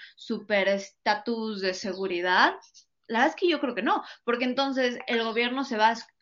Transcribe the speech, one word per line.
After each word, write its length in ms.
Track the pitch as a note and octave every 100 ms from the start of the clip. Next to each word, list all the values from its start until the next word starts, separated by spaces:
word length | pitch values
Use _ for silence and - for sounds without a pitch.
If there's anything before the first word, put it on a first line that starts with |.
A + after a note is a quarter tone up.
| -
super 540 | _ - G#3+ G#3+ G3+ F#3+
estatus 920 | G3 - _ A3 G#3+ - A3+ A3 G3+
de 140 | F#3+
seguridad? 800 | F#3 G3+ F#3 F#3+ F3 F#3 F#3+ D4+ F#4+ - - _ _ -
La 100 | A3+
verdad 160 | D4+
es 60 | -
que 80 | F4
yo 100 | D4
creo 160 | C4
que 80 | F#3+
no, 220 | C4 G4+ - -
porque 220 | - A#3+
entonces 520 | B3+ B3+ C#4 C4 B3 A#3+ -
el 160 | A#3
gobierno 400 | A3+ A3 A#3+ C4
se 120 | B3 G#3+
va 120 | A3
a 40 |
es-, 120 | A#3 - _